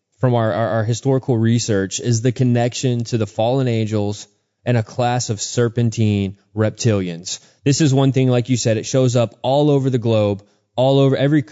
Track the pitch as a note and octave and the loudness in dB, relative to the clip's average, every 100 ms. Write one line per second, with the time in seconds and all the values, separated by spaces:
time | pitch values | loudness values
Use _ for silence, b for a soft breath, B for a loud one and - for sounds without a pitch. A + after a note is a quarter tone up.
0 | _ _ B2+ A#2+ A2 F#2 A2+ A2+ G#2+ A#2 | _ _ 0 2 0 0 0 0 -2 -2
1 | C3+ C3 - A2+ A2+ A#2 A#2 G2+ F#2+ - | 0 -2 0 0 2 2 0 -2 -2 -4
2 | B2 A2+ B2+ A#2 B2+ A#2+ B2 - C3 A#2+ | -2 0 0 0 2 2 0 -2 -2 -2
3 | A2+ A#2 G#2 - A2+ C3+ B2+ A2+ G#2+ G#2+ | -4 -4 -4 -2 0 0 0 -2 -2 -2
4 | G#2 G#2 - _ _ _ - A#2+ A2 - | -4 -6 -14 _ _ _ -2 -2 -2 -4
5 | A#2+ B2 - G#2 - - A#2+ A#2 A#2 A2+ | -2 -2 -4 -6 -4 -2 0 0 -2 0
6 | G#2+ G2+ G2 G2+ _ G#2 G#2+ G#2 A2+ G2+ | 0 0 -2 -8 _ -4 -2 -2 0 0
7 | F2+ E2+ F#2 - b b C#3 C#3 D#3 C3+ | -2 -8 -12 -14 b b -2 0 2 2
8 | C3+ C3 B2+ B2 A#2+ A#2+ A#2 A2 G2 C3+ | 2 2 2 2 0 -2 0 -2 0 0
9 | B2+ A#2+ F#2+ - B2 C#3 D3 C#3 C3 B2 | 2 2 -2 -4 -2 2 2 2 2 0
10 | A#2 A2 G#2 G2+ b b _ - C3 C#3 | 0 2 2 -2 b b _ -2 2 4
11 | C3+ C3 C#3 D3+ C#3+ | 4 2 2 0 0